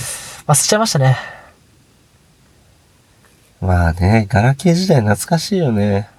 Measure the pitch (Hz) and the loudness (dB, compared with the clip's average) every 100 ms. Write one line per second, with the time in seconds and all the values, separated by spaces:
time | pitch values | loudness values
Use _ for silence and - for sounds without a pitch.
0 | - - - - - 147 - 214 220 151 | -10 -12 -16 -10 -2 0 2 0 0 2
1 | 135 127 - - - _ _ _ _ _ | 2 0 -4 -20 -20 _ _ _ _ _
2 | _ _ _ _ _ _ _ _ _ _ | _ _ _ _ _ _ _ _ _ _
3 | _ _ _ _ _ _ 92 87 85 87 | _ _ _ _ _ _ 0 2 2 0
4 | 90 113 101 - 120 135 180 170 190 147 | 2 2 2 2 2 0 0 0 2 2
5 | 104 101 - 165 - 190 147 107 104 101 | 2 -2 -2 -4 -2 -2 0 0 0 -2
6 | 107 | -4